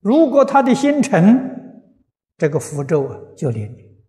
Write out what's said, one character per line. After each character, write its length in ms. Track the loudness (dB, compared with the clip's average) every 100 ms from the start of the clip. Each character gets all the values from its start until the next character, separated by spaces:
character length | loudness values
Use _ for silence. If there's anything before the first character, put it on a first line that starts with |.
如 300 | 0 2 2
果 120 | 2
他 200 | 2 2
的 120 | 2
心 280 | 2 0 0
诚， 800 | 0 4 4 4 0 -14 -20 -20 _ _ _ _ _ _
这 100 | -4
个 100 | -4
符 240 | -8 -10
咒 240 | -4 -4 -4
啊 140 | -10 -20 -10
就 140 | -8
灵 200 | -6 -10 -16 -20 _